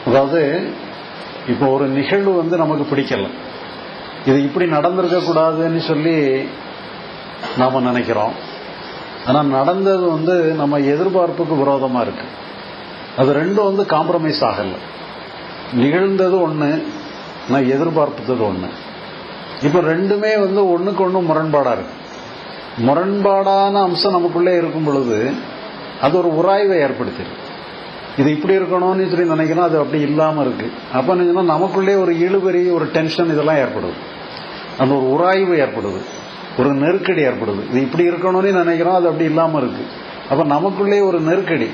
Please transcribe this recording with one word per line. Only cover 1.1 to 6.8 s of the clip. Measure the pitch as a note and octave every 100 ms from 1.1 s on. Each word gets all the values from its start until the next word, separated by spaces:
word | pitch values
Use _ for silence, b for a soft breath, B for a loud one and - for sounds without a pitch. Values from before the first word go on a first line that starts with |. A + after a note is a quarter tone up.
| - - - -
இப்போ | A#2+ C#3
ஒரு | C3+ C#3
நிகழ்வு | C3+ - G3 G3
வந்து | F3+ E3 F3
நமக்கு | D#3 D3+
பிடிக்கல, | C#3+ C#3 B2+ A#2+ F#2+ - - - - - - - - - C3+
இது | C#3
இப்படி | C#3 E3+ F3
நடந்திருக்க | D3+ E3 F#3 F3 F3
கூடாதுன்னு | D#3 D#3+ D#3+ D#3 E3 E3
சொல்லி | D#3+ D3+ D#3+ D#3+ C#3 C3+ C#3 - - -